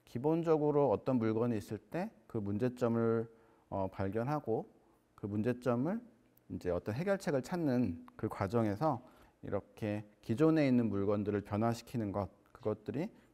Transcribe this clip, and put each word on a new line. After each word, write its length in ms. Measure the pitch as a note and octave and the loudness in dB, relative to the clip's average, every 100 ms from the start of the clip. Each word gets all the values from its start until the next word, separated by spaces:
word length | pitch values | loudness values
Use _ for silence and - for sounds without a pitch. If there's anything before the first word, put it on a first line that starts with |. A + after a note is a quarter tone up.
| - | -12
기본적으로 840 | A#2 C#3 E3 E3 D#3 D3 D3 C#3 | -4 0 2 4 4 4 4 4
어떤 240 | G2 - C3 | 2 2 2
물건이 400 | A2 A2 A#2+ A2 | 2 2 0 -2
있을 200 | - G#2+ | -4 -10
때 320 | - D#3+ G#3+ - - | -8 -8 -8 -10 -10
그 100 | A2+ | -6
문제점을, 920 | G2+ G#2 B2+ B2 A#2+ A#2 A#2 A2+ A2+ - - _ _ | -4 -2 -2 0 0 2 2 2 -2 -10 -20 _ _
어, 180 | G2 F#2+ | -4 -4
발견하고 800 | - G2 G#2 A#2+ D3+ - A2 - - _ _ _ - | -2 -4 -2 -2 -4 -2 -4 -4 -14 _ _ _ -12
그 100 | G#2 | -6
문제점을 760 | G#2 A2 B2 C3 A#2+ D3 A3+ - - _ _ - | -2 -2 -2 0 0 0 -4 -8 -20 _ _ -12
이제 200 | F2 F2+ | -6 -2
어떤 240 | F2 - | -2 -2
해결책을 480 | A2+ F#3 G3 - C#3 | -2 -2 -2 0 -2
찾는 640 | B2 F3+ D#3 B2 A2+ E2+ - - | -2 -2 0 2 0 -2 -12 -6
그 120 | A2 | -6
과정에서 720 | - G2 A#2 A2 G2 D#3 B2 - - - _ | -2 0 2 2 2 0 0 -4 -20 -20 _
이렇게 600 | G#2 G2+ - - A2 G#2 G#2 _ | -6 -6 -6 -6 -4 -4 -8 _
기존에 460 | - A2+ D#3+ D#3+ C#3+ | -4 2 4 4 4
있는 220 | B2 A2+ | 4 4
물건들을 520 | G2 G2 G#2 G#2 G#2 | 2 2 2 0 -2
변화시키는 680 | G2+ G#2 A2+ A#2 - B2 G#2 | -2 0 0 -2 -6 -6 -4
것, 180 | F#2+ F#2 - _ | -4 -6 -8 _
그것들이 580 | - G#3 - - C3 F#3+ - - | -8 -4 -4 -4 -6 -6 -10 -20